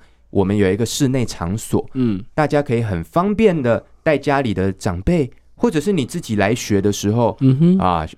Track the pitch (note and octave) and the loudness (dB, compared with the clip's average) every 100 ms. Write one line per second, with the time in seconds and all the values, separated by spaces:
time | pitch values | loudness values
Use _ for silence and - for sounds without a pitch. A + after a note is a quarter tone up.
0 | - _ _ G2 F#2 G#2 F#2+ G2+ A#2 - | -12 _ _ 0 2 4 2 2 -2 0
1 | C3+ C3 A2+ - F2 G#2+ - A2+ - C3 | 0 0 -2 -4 -4 -6 -2 -2 -2 -2
2 | A#2+ F#2+ - - D3 D3 C#3+ A#2 A2+ E2+ | -2 -2 -6 -4 0 0 0 -2 -2 -4
3 | E2 E3 G3 G#3 A3 E3+ A#2+ A2+ - - | -2 -2 0 2 2 2 0 0 -4 -6
4 | D#3+ C#3+ D3 C#3 B2+ F#2+ F#2+ F#2+ G#2+ F2 | 0 0 0 0 0 0 -2 -2 -4 -2
5 | G2 F3 B2 - - - A#3+ D#3 E3 F#3 | 0 0 0 -6 -20 -8 -4 -2 -2 -2
6 | A#2+ F3 - G#2 G2+ A#2+ - G2+ G2+ G2+ | -4 -8 -4 0 0 -2 -2 0 0 0
7 | G2+ A2+ A#2 - C3 C3 E3 F#3 F#2 F2 | -2 0 0 2 2 4 4 4 2 -2
8 | D#2+ | -4